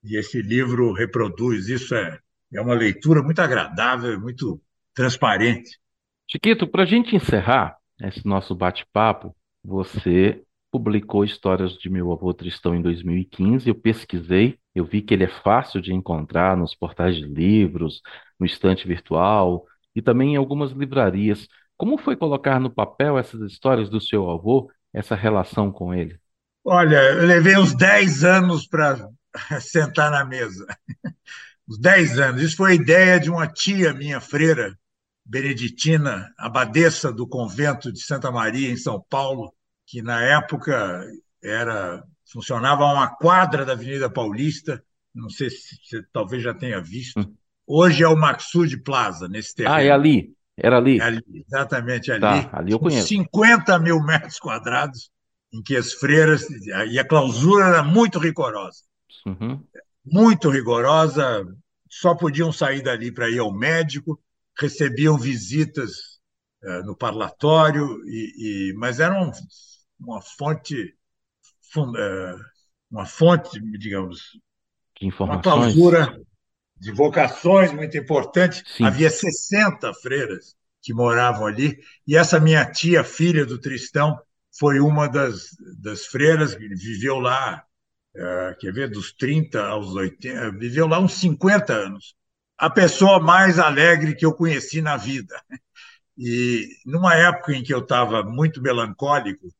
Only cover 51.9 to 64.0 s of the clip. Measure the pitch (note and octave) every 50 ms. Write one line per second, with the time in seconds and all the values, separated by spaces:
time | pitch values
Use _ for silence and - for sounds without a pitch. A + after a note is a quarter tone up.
51.9 | B2 A#2+ - C#3 A#2+ G#2+ G2+ G#2 G2+ F#2+ - - - C#2+ E2+ F#2 G#2+ A2+ D#3 E3+
52.9 | D3 A#2+ F#2 - G#2 - F3+ - - G3+ G#3+ A#3 A#3+ G#3+ D#3 - F#3 E3+ D#3+ E3+
53.9 | E3+ D#3+ D3+ D3+ D#3+ D3+ - - - - - C3 A2 - - A#2+ B2 C3+ D3 C#3+
54.9 | C3 A#2+ - _ _ _ _ _ _ _ _ _ - A2+ G2+ - C3+ B2 A#2+ -
55.9 | - - C#3 C3+ D3 D#3 D#3 D#3 D#3 C3+ - - C#3 A2 F#2+ G2+ F#2+ F#2+ G#2+ A2+
56.9 | A#2 C3 C3 - D#3 D3+ C3+ C3 A2 A#2 C3+ F3 G3+ G3+ G3 F3+ F3 E3 D3 C#3+
57.9 | F3 A3 A#3 G#3 - F3 C#3+ E3 D#3 - C#3+ A#2+ G#2+ G2+ F#2+ F#2 _ _ _ _
58.9 | _ _ _ _ _ _ _ G2+ F#2 F2+ G#2+ A#2 C3 C#3+ - _ _ - _ _
59.9 | _ _ _ C#3+ D#3 G3 A3 A3+ G#3 D#3+ - D3+ C3+ C3+ A#2 A#2 A#2 A#2 B2 C3+
60.9 | D#3 D#3+ D#3+ D#3 C3 D3+ C#3 B2+ A#2 G#2 G2 F2+ F#2+ B2+ _ _ _ _ _ _
61.9 | - - - F3+ F3 F3 F3 D#3 C#3 D3+ E3+ D#3+ D3+ - D#3 C3+ C3+ C#3 C3 C3
62.9 | B2 A2 A#2 A#2+ - A#2+ A#2+ A#2 A#2 A#2+ A#2 A2 F#2+ G2+ B2 D3 E3 E3 E3 D3+
63.9 | C3 C#3+